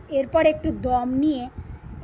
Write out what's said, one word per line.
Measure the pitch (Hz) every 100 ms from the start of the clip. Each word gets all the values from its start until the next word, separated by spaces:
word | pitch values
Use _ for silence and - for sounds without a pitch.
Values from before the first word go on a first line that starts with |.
| -
এরপর | 285 254 320 311
একটু | 311 - 208
দম | 247 247 247
নিয়ে | 262 302 262 254 - - - - -